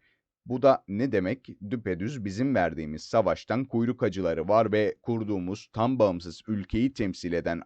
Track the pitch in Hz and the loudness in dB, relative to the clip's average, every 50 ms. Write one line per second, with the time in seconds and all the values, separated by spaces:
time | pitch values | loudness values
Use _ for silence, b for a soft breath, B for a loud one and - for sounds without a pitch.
0 | _ _ _ _ _ _ _ _ - - 123 123 135 135 127 - _ - 98 107 | _ _ _ _ _ _ _ _ -8 -6 -2 4 6 6 6 6 _ -6 -2 -2
1 | 131 135 107 98 90 92 123 - _ - - - 101 101 131 123 - 98 90 85 | 0 2 2 0 0 0 -4 -4 _ -20 -18 -14 -8 -6 -6 -4 -2 -4 -2 -2
2 | 98 127 147 123 98 101 92 110 131 143 127 98 87 82 76 80 78 76 78 78 | -4 -6 -6 -6 -8 -6 -4 -2 0 2 2 2 2 2 0 -4 -6 -8 -8 -10
3 | - - - 113 95 90 85 - - - 110 123 135 - - 117 117 120 117 - | -8 0 0 2 2 2 0 -2 -2 -4 -2 -2 -2 -2 -2 0 0 0 0 0
4 | 127 104 87 95 90 85 80 80 80 95 107 113 110 104 107 107 104 95 - _ | -2 -2 0 0 -2 0 0 0 2 4 4 4 4 4 2 2 2 2 -2 _
5 | - 120 117 113 107 104 104 92 87 90 101 - - _ - 110 113 127 135 123 | -4 -4 -2 -2 -2 -2 -2 -2 -2 -4 -6 -8 -10 _ -2 -2 0 0 4 4
6 | 107 98 90 87 90 87 80 - - 107 107 101 95 - - 107 127 135 - - | 4 4 2 -2 -6 -10 -14 -12 -6 -6 -4 -4 -4 -4 -2 0 0 0 -2 -2
7 | 107 92 87 - - 87 85 85 - 87 85 85 - | -4 -4 -4 -6 -4 -2 -2 -2 -2 -2 -4 -4 -2